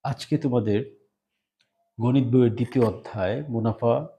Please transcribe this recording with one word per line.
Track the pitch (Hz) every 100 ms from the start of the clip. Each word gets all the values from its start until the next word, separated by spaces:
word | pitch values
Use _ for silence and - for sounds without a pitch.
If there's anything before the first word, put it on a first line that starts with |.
আজকে | 143 131 - 151
তোমাদের | 143 123 107 104 139 - _ _ _ _ _ _ _ _ _ -
গণিত | 117 135 117
বইয়ের | 127 120 107
দ্বিতীয় | 120 131 113
অধ্যায় | 92 - 107 92 120 151
মুনাফা | 117 113 107 120 127 156